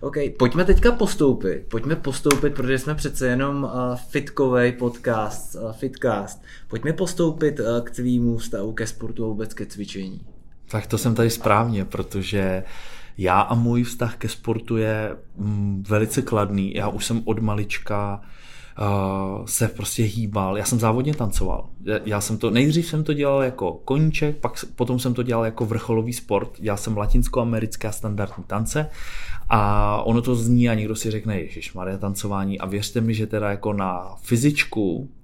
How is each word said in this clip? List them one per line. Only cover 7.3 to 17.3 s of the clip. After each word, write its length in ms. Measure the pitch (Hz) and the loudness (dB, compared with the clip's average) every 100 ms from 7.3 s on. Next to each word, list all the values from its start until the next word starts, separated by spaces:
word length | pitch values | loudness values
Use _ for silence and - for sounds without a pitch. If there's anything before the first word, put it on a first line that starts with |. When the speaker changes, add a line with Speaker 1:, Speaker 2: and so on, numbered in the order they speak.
| 156 151 143 | 2 0 0
Speaker 1:
eh, 220 | 113 120 | 0 0
k 100 | 117 | -2
tvýmu 460 | - 123 123 120 117 | -4 0 2 2 2
vztahu 340 | - - 101 | -2 -4 -4
ke 140 | 110 110 | -4 -4
sportu 380 | - 117 120 110 | -4 -6 -4 -2
a 20 | |
vůbec 260 | 107 110 | -2 -6
ke 120 | - 101 | -6 -10
cvičení. 560 | 98 101 95 95 95 - - - - - | -8 -8 -8 -8 -10 -14 -16 -18 -18 -6
Speaker 2:
Tak 160 | 110 - | -6 -2
to 100 | 107 | 0
jsem 180 | 123 113 | 2 4
tady 140 | 117 | 2
správně, 560 | 113 - 104 117 107 95 | 2 4 4 4 0 -2
protože 760 | - 95 101 92 104 95 92 95 - - - - - | -4 -4 -4 -2 0 0 -2 -4 -8 -8 -10 -12 -2
já 240 | 90 92 | 4 4
a 140 | 104 117 | 4 2
můj 280 | 117 120 | 4 2
vztah 320 | 120 - 120 - | 0 -2 -4 -4
ke 120 | 113 | -6
sportu 480 | - - 113 - 113 | -6 -2 -2 0 0
je, 380 | 110 110 107 73 - - | 2 0 -4 -8 -14 -6
mm, 460 | 104 107 101 98 98 | -2 0 0 -2 0
velice 320 | 107 107 - | 2 2 0
kladný. 520 | - 110 101 101 98 - | 0 2 2 2 0 -2
Já 120 | 104 | -2
už 180 | 101 - | -2 -2
jsem 160 | 117 | -2
od 140 | 113 | 0